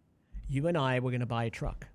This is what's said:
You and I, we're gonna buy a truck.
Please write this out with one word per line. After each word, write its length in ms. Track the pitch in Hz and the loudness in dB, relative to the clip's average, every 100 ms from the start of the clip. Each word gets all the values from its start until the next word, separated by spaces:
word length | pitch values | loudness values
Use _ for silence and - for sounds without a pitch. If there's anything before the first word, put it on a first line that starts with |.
| _ _ _ - - | _ _ _ -10 -2
You 180 | 139 165 | 0 2
and 100 | 165 | 2
I, 220 | 131 127 | 4 2
we're 120 | 127 | 2
gonna 140 | 123 117 | 0 0
buy 200 | 117 117 | 0 -2
a 40 | |
truck. 380 | - 98 - - | -2 -6 -6 -10